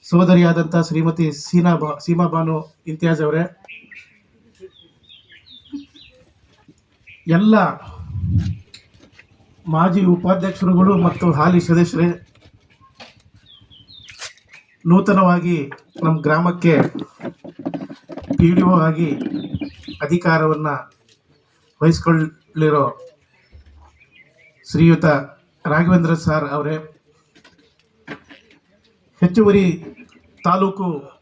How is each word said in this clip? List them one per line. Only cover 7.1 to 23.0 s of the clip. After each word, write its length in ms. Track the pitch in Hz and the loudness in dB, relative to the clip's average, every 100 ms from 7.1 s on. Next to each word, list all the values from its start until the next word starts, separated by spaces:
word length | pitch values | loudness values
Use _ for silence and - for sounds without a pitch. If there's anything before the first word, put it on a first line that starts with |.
| - - | -20 -2
ಎಲ್ಲ 260 | 165 214 214 180 - - - - - - - - - - - _ _ _ _ _ _ _ _ - | 2 4 4 2 -6 -16 -18 -12 -8 -4 -2 -2 -8 -14 -20 _ _ _ _ _ _ _ _ -6
ಮಾಜಿ 360 | 156 180 180 | 0 0 2
ಉಪಾಧ್ಯಕ್ಷರುಗಳು 960 | 185 175 180 185 190 190 180 180 190 190 | 2 0 0 -2 -2 -4 0 4 4 4
ಮತ್ತು 340 | 170 - 180 | 0 0 -2
ಹಾಲಿ 280 | 147 160 175 | 2 2 2
ಸದಸ್ಯರೇ, 680 | 170 170 170 143 175 170 - _ _ _ _ _ 1077 1077 - _ _ _ _ 1077 1077 1077 1077 - - - - - _ - _ _ 170 | 2 2 2 0 -2 -2 -12 _ _ _ _ _ _ _ -20 _ _ _ _ -20 _ -20 _ -20 -20 -18 -18 -18 _ -20 _ _ 2
ನೂತನವಾಗಿ 840 | 180 185 190 185 175 175 170 139 - _ - | 4 4 2 4 2 0 -4 -4 -12 _ -6
ನಮ್ಮ 160 | 160 160 | -2 0
ಗ್ರಾಮಕ್ಕೆ 600 | 147 156 175 175 175 151 - - - _ - - - - - - - - _ - - - | 0 0 0 0 2 2 0 -4 -14 _ -18 -16 -20 -14 -12 -10 -14 -18 _ -18 -10 2
ಪಿ 160 | 170 | 4
ಡಿ 80 | 180 | 4
ಒ 180 | 185 180 | 4 2
ಆಗಿ 360 | 160 156 165 131 - - - - - - - - | 2 0 -2 -4 -6 -8 -8 -10 -12 -14 -18 -10
ಅಧಿಕಾರವನ್ನ 640 | 147 175 175 160 156 156 156 139 - _ _ _ _ _ _ _ _ _ | -4 -2 0 0 0 -2 -4 -8 -12 _ _ _ _ _ _ _ _ _
ವಹಿಸ್ಕೊಳ್ಳಿರೋ 1160 | 160 160 - 160 160 - _ 160 156 147 127 - | 0 2 2 0 0 -8 _ -2 0 2 -2 -4